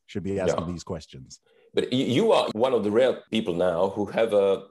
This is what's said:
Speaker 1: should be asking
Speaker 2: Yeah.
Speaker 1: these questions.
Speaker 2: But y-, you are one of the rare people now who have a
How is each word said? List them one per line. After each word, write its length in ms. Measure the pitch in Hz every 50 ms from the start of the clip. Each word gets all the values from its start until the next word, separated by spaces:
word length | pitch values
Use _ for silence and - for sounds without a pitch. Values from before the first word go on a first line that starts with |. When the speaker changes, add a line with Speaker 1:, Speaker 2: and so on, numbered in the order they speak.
| _
Speaker 1:
should 180 | - - 104 85
be 160 | 95 98 95
asking 260 | 92 85 80 82 80
Speaker 2:
Yeah. 40 | 85
Speaker 1:
these 120 | 87 82 -
questions. 580 | - 92 80 - - - - - - - - _ _ _ _ _ _ -
Speaker 2:
But 120 | - - -
y-, 60 | 127
you 340 | 131 127 107 123 156 226 220
are 160 | 185 139 - - 110
one 200 | 107 123 135 123
of 100 | 113 101
the 80 | 107
rare 280 | 104 120 131 120 113 - - -
people 220 | 110 110 - - 85
now 360 | 87 90 90 82 82 95 98
who 160 | 98 107 101
have 280 | - - 113 113 101 104
a 340 | 101 98 98 95 92 - -